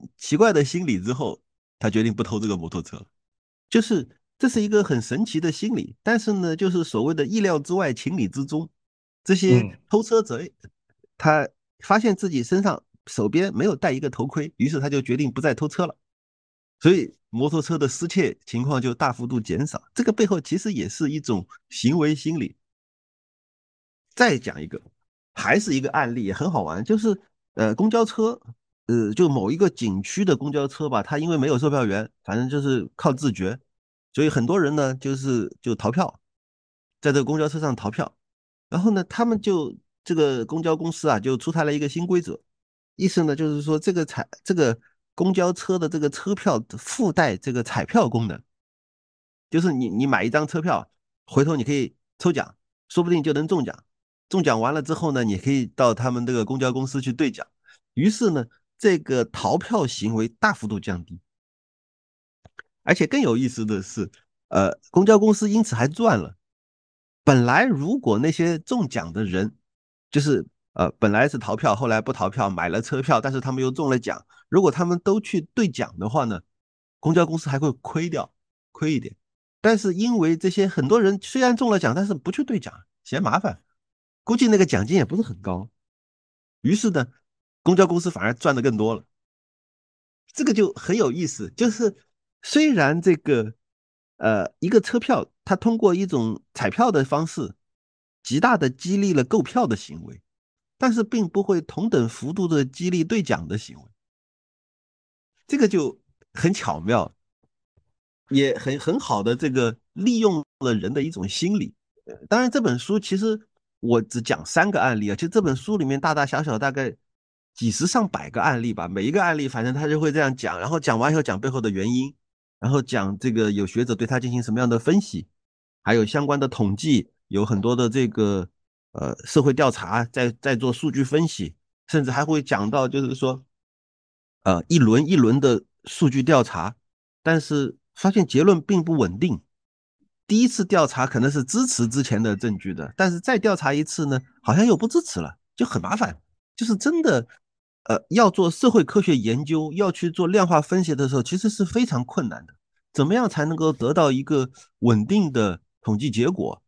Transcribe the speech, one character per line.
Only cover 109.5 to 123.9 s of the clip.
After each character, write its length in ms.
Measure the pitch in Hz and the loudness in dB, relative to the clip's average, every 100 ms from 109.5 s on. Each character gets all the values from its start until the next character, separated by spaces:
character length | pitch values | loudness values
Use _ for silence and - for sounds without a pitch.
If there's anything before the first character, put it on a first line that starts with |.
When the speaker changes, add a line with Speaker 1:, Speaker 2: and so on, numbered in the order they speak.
| 131 117 - _ | 0 -2 -4 _
Speaker 1:
利 240 | - 220 226 | -4 0 2
用 260 | 214 160 - - | 2 0 -4 -4
了 140 | 127 | -2
人 180 | 110 92 | 0 -2
的 100 | 143 | -4
一 80 | 160 | -4
种 160 | 98 95 | -6 -8
心 300 | - 175 208 | -4 -2 -2
理。 160 | - - _ _ - 55 - | -4 -12 _ _ -20 -12 -2
当 120 | 226 | 0
然 100 | 254 | 0
这 100 | 277 | 0
本 180 | 208 123 | 0 -2
书 220 | - 208 | -2 -2
其 160 | - 190 | -2 -2
实 320 | 220 214 _ _ _ _ | -2 -4 _ _ _ _
我 220 | 117 117 | 0 0
只 180 | 107 120 | 0 -6
讲 240 | 113 78 | -4 -6
三 260 | 82 165 202 | -2 0 2
个 100 | 175 | 2
案 200 | 127 110 | 0 0
例 100 | 104 | -2
啊， 60 | 101 | -4
就 100 | 165 | -2
这 140 | 220 | 0
本 160 | 170 131 | 0 -2
书 200 | - 208 | -2 -2
里 60 | |
面 140 | 135 139 | -2 0
大 160 | 160 | 0
大 120 | 151 139 | 0 0
小 160 | 139 | -2
小 160 | 151 110 | -2 -2
大 120 | 139 | -2
概 240 | 139 127 - _ _ _ _ _ | -4 -6 -8 _ _ _ _ _
几 160 | - 117 | -4 -4
十 160 | - 196 | -2 0
上 220 | 247 202 | 0 -2
百 200 | - 71 | -4 -8
个 120 | 113 | -2
案 200 | 147 120 | 0 0
例 120 | 117 | -2
吧， 120 | 95 85 | -6 -6
每 180 | 98 104 | -4 -2
一 40 | |
个 120 | 196 | 0
案 160 | 175 151 | 0 -2
例 100 | 131 | -4
反 160 | 120 | -4
正 80 | 123 | -4
他 160 | 139 151 | -2 -2
就 100 | 151 | 0
会 140 | 151 | 0
这 80 | 151 | 2
样 140 | 139 131 | 0 -2
讲， 220 | 92 87 | -6 -6
然 80 | 113 | -4
后 100 | 160 | -2
讲 200 | 143 113 | 0 2
完 140 | 139 | 2
以 20 | |
后 80 | 156 | 2
讲 180 | 143 98 | 0 -2
背 80 | 131 | -2
后 120 | 127 | -2
的 100 | 110 | -2
原 200 | 95 107 | -2 0
因， 240 | 127 139 - _ _ _ - | 0 -2 -8 _ _ _ -6
然 120 | 117 | 0
后 120 | 139 | 0
讲 360 | 131 117 98 101 | 0 -2 -2 -2
这 140 | 131 | -2
个 180 | 113 107 | 0 0
有 160 | 101 95 | 0 -2
学 180 | 117 | -2
者 100 | 120 | -2